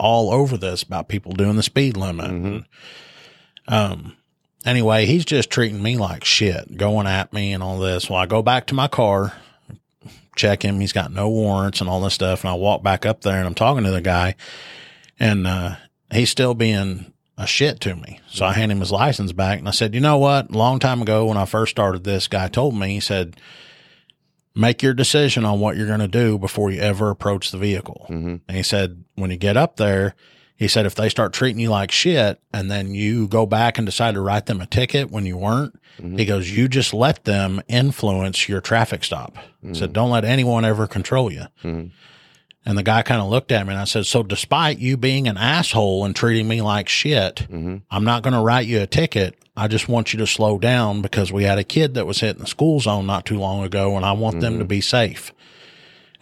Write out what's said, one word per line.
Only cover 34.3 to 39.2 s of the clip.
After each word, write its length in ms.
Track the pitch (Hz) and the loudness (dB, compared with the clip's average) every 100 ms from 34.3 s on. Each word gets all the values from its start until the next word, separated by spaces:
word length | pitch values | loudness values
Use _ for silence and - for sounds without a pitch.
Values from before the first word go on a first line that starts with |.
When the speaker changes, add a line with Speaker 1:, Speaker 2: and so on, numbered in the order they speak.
| 104 - | 0 -2
Speaker 1:
them 140 | 107 | -4
a 60 | 92 | -2
ticket 440 | 101 127 143 135 | -2 0 0 -2
when 140 | 107 | -4
you 140 | 98 90 | -6 -4
weren't," 360 | 101 117 143 - _ - | 0 0 -2 -8 _ -16
Speaker 2:
Mm-hmm. 200 | 87 95 | -8 -2
Speaker 1:
he 80 | 104 | 0
goes, 240 | 101 90 | 0 -2
"You 180 | 104 131 | 0 0
just 240 | 131 123 | 2 0
let 320 | 104 131 156 | 2 2 0
them 380 | - 101 98 95 - | 0 0 0 -2 -2
influence 800 | 120 135 - 110 95 95 92 - | 0 0 0 0 0 -2 -2 -2
your 120 | 98 | -4
traffic 440 | - 113 110 - | 0 0 0 -2
stop." 320 | - 78 | -6 -6